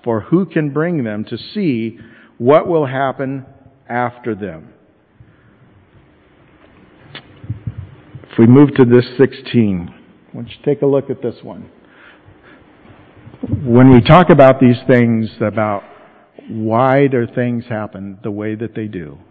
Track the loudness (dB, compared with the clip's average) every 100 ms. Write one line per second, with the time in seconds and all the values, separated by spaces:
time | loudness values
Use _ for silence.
0 | -4 -6 -2 -2 -2 -4 -4 -4 -4 -4
1 | -6 -8 -10 -12 -12 -6 -4 -4 -6 -12
2 | -20 _ _ _ 2 2 2 -2 -2 -4
3 | -6 -6 -10 -10 -16 _ _ _ _ -6
4 | -6 -6 -10 -8 -10 -14 -20 _ _ _
5 | _ _ _ _ _ _ _ _ _ _
6 | _ _ _ _ _ _ _ _ _ _
7 | _ -20 _ _ -18 -14 -14 -16 -20 -20
8 | _ -20 -12 0 4 6 4 4 4 4
9 | 2 0 0 0 -4 -2 -2 -4 -8 -18
10 | _ _ _ -18 -18 -10 -6 -2 -2 -2
11 | -4 -10 -10 -12 -20 -20 -20 _ _ _
12 | -20 _ _ _ _ _ _ _ _ -20
13 | _ _ -20 -16 -10 -8 2 6 8 6
14 | 6 4 6 6 6 6 2 2 2 2
15 | 2 0 -4 -6 -6 -4 -6 -6 -10 -20
16 | _ _ _ -20 -16 -10 -4 0 2 2
17 | 2 0 -4 -6 -6 -6 -8 -12 -12 -14
18 | -16 -14 -12 -10 -10 -10 -10 -10 -12 -12
19 | -16 -20 _